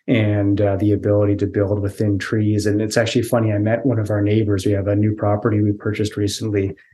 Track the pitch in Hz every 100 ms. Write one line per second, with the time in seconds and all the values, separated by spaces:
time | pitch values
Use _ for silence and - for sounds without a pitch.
0 | - 117 107 104 101 101 101 95 104 101
1 | 104 104 101 101 98 104 98 104 101 -
2 | 107 98 - 110 107 104 104 101 110 120
3 | 113 123 113 120 110 104 104 117 135 110
4 | 104 104 101 110 104 98 104 101 95 101
5 | 107 107 104 104 117 104 104 104 110 107
6 | 104 - 101 - 110 101 98 98 _